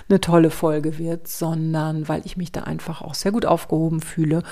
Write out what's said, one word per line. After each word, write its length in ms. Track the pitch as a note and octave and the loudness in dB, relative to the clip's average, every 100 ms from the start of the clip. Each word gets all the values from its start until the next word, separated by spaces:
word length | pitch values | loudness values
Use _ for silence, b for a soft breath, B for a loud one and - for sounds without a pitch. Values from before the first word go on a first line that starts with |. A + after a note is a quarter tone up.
| B | B
eine 140 | G3 | 4
tolle 280 | E3+ E3+ D#3+ | 6 6 6
Folge 480 | - E3 D3+ D3+ D#3 | 4 0 0 -2 -4
wird, 300 | E3 E3 - | -4 -6 -6
sondern 800 | - E3 D#3+ D#3+ D#3+ D#3 D#3 D3+ | -6 -2 0 0 0 0 -2 -2
weil 140 | D#3 | -4
ich 140 | - - | -6 -6
mich 160 | F3 | -6
da 80 | - | -6
einfach 400 | - D#3 - D#3+ | -6 -6 -6 -8
auch 140 | D#3 D3 | -8 -4
sehr 180 | G3 | -2
gut 120 | A3+ - | 0 2
aufgehoben 540 | E3+ - D#3+ E3 D#3+ | 2 2 0 0 -2
fühle 440 | - - D#3 D#3+ - | -4 0 2 2 -2